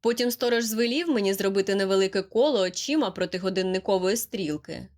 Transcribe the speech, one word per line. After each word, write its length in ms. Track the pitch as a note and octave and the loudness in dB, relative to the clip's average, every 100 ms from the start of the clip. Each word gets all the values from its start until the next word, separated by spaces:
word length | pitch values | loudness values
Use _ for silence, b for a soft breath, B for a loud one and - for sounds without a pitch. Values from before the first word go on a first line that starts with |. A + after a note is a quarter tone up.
Потім 300 | A3+ A#3 B3 | 0 0 0
сторож 320 | A#3+ A#3+ A#3 | 0 0 0
звелів 460 | A3+ A3 A#3 C4 E4+ | 0 0 0 0 0
мені 240 | B3+ G3 | 2 2
зробити 420 | G3 G3 G3 G3 G3 | 0 0 0 0 0
невелике 460 | F#3+ F#3+ F#3+ F#3+ | 2 2 2 0
коло 380 | F#3 A3 C#4+ A#3+ | -2 2 2 2
очима 520 | F#3 F3+ - D4+ A3+ | 0 -2 -2 0 0
проти 260 | F#3 F3+ F3+ | -2 -4 -2
годинникової 800 | F#3+ F#3 F#3 F#3 F#3 F#3+ F#3 A3+ | -2 0 0 -2 0 0 2 -2
стрілки 720 | - G#3+ E3 D3+ - C3+ - | -4 -6 -4 -4 -8 -14 -14